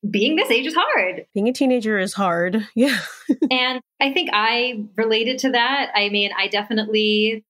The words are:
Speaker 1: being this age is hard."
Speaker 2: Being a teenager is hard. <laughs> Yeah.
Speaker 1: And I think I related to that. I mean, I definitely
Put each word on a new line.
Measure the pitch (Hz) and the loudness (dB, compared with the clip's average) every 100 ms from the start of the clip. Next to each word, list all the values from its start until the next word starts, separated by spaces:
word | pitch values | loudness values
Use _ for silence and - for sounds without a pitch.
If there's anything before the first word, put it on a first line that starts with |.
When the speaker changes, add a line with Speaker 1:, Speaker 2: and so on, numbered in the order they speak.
| 202 | -2
Speaker 1:
being | 208 226 311 | 0 2 2
this | 427 | 2
age | 233 247 | 0 0
is | 320 | 0
hard." | 415 494 185 185 - | 0 0 -2 -4 -8
Speaker 2:
Being | 208 214 | -2 -2
a | |
teenager | 254 269 254 220 208 | 2 2 2 0 0
is | 190 | -2
hard. | - 196 170 175 208 208 | -2 0 0 0 -2 -4
<laughs> | |
Yeah. | - 269 233 - - - 254 277 | 0 2 0 -6 -14 -4 -2 2
Speaker 1:
And | 254 254 254 - _ | 2 0 -2 -10 _
I | 277 | 0
think | 269 339 | 0 0
I | 208 220 240 247 233 208 - | 0 2 0 -2 -4 -8 -4
related | 226 220 233 254 | 0 2 0 0
to | 269 | 0
that. | 247 240 277 262 | 2 2 0 0
I | 208 202 | 0 0
mean, | 202 202 190 | 0 -2 -2
I | 196 | -2
definitely | 202 208 214 214 214 214 214 214 220 | -2 -2 -2 0 0 2 2 0 -2